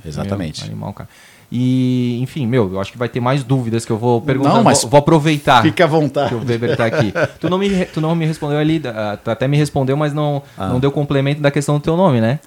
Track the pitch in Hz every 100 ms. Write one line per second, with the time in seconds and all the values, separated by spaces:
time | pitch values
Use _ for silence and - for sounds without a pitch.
0 | 80 73 98 98 80 - 104 107 104 -
1 | - - - - _ 120 127 131 127 127
2 | 123 120 131 165 113 131 95 95 98 117
3 | 123 131 123 143 120 135 117 113 - 107
4 | 120 117 139 131 143 - 202 - 113 143
5 | 143 160 156 151 - 123 156 147 165 160
6 | 147 143 127 120 123 117 120 - 117 156
7 | 107 170 147 - 165 185 202 190 180 165
8 | 156 170 156 156 147 147 151 156 127 110
9 | 104 104 113 113 131 147 143 143 131 143
10 | 151 147 147 139 - - 95 127 139 143
11 | 143 143 139 151 143 147 143 147 165 165
12 | 190 123 113 147